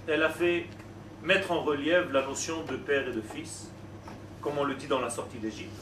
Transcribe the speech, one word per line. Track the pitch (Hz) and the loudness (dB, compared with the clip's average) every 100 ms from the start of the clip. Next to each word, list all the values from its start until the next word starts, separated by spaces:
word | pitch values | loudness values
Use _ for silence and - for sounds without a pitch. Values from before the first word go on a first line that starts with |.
| - | 0
elle | 156 | 4
a | 156 | 4
fait | 165 175 175 - - - - - - | 4 4 4 -2 -10 -14 -14 -14 -2
mettre | 156 190 190 | 4 4 4
en | 165 | 2
relief | 139 139 151 180 143 | 2 2 4 4 6
la | 135 131 | 2 2
notion | 139 - 160 | -2 -2 -2
de | 147 127 | -4 -4
père | 139 139 127 | 2 2 2
et | |
de | 113 | -2
fils, | 107 - 165 - - - - - - - - - | -4 -6 -8 -10 -12 -14 -14 -12 -12 -12 -12 -6
comme | 143 143 | -2 0
on | |
le | 139 135 | 0 -2
dit | 147 | 0
dans | 135 | 2
la | 117 | 2
sortie | 123 104 117 | -4 -6 -4
d'Égypte, | 110 - 95 - | -4 -4 -8 -8